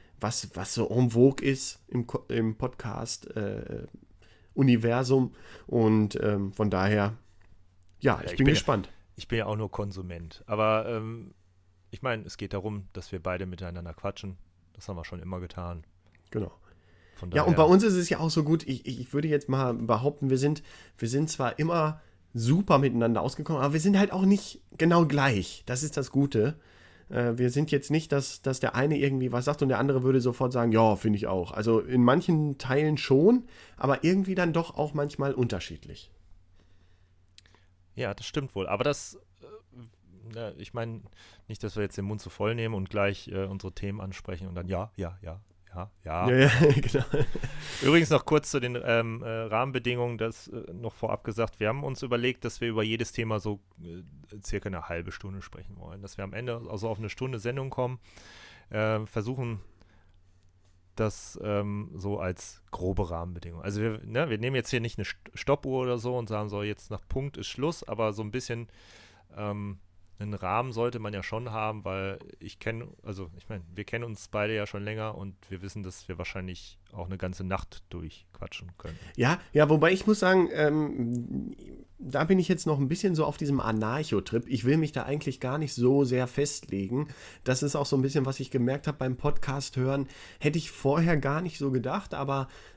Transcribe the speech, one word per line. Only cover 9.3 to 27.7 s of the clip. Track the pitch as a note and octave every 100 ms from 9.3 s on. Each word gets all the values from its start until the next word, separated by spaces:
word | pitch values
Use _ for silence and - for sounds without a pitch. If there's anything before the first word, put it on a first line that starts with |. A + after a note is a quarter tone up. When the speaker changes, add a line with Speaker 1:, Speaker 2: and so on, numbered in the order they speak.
| A#2
Speaker 2:
ja | G2+
auch | G#2+
nur | G#2
Konsument. | - G2+ F#2+ F2+ E2+ E2 - -
Aber, | G#2+ G#2+ A2 A2
ähm, | A#2 A2 A#2 - - _ _ _ _ _
ich | -
mein, | C3 A2+ -
es | -
geht | G2+
darum, | G2+ G#2 G2+ F#2+
dass | F#2 -
wir | F#2
beide | F2+ F2+ F#2
miteinander | F2+ F2+ F2 E2
quatschen. | E2 G2 - G2 F2+ - _ _
Das | - -
haben | F2
wir | D#2+
schon | F2
immer | E2+ F#2
getan. | F2+ - F2 E2+ - _ _ _ _
Speaker 1:
Genau. | A2 F#2+ - - - _ _ - -
Speaker 2:
Von | F2+
Speaker 1:
Ja, | D3
und | D3+ D#3+
Speaker 2:
daher | D#3+
Speaker 1:
bei |
uns | F#3+
ist | A3
es | F3+ E3+
ja | -
auch | D#3+
so | D#3+
gut, | D3 D#3+ -
ich, | B2+ -
ich, | B2+
ich | B2
würde | C#3+ D#3
jetzt | D3 -
mal | C3 B2+
behaupten, | A#2+ A#2 A2 C#3 C#3+ C3+
wir | C3
sind, | C#3+ D#3 - - - -
wir | A#2
sind | C3+ D3+
zwar | - B2 -
immer | D#3+ E3+ D#3 D#3 - _ _
super | A#2 A#2 E3+ G3+ C#3+
miteinander | C#3 A#2 A#2 A2
ausgekommen, | A2+ - D3+ D3+
aber | C#3
wir | D#3
sind | F#3 G3
halt | G3+
auch | F#3 F#3+
nicht | G3 - - - -
genau | E3 E3+ D#3+
gleich. | C#3+ C3+ G#2 E2+ - -
Das | B2+
ist | D3 D3+
das | C3
Gute. | C#3 C#3 A#2 A#2 D#3+ - - - - -
Äh, | B2 A#2+ A#2
wir | B2
sind | C3+ D3+